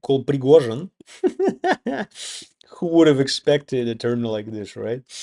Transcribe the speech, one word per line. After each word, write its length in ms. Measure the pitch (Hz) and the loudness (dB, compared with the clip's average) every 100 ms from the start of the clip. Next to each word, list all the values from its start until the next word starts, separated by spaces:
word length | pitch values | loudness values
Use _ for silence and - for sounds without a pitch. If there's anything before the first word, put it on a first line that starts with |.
called 240 | - 135 117 | -2 -2 0
Prigozhin. 600 | 139 127 156 127 113 185 - - - | -2 6 6 6 -2 -10 -16 -20 -6
<laughs> 1160 | 370 - 370 - 359 370 - 269 - - - - - _ _ - | -4 0 -2 -2 -2 -2 -4 -8 -8 -12 -14 -14 -18 _ _ -8
Who 100 | 180 | 0
would 200 | 165 156 | 4 6
have 120 | 139 | 4
expected 680 | 135 - - 147 147 131 120 | 0 -2 0 0 0 -4 -4
a 80 | 117 | -4
turn 280 | 120 120 | -4 -2
like 240 | 117 107 107 | -2 -4 -6
this, 280 | 107 101 - | -10 -12 -10
right? 280 | 107 123 - - | -8 -8 -10 -18